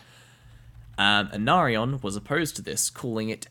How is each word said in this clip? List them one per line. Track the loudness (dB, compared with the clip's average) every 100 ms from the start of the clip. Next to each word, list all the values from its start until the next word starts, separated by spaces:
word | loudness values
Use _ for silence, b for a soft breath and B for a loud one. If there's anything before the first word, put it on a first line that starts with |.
| B B B B B B B B -12 0
Um, | 4 4 2
Anarion | -2 2 4 4 2 0 -2
was | -4 -6
opposed | -2 -2 -2 -6
to |
this, | -6 -4 -4
calling | -4 -4 -4 -4
it | -6 -12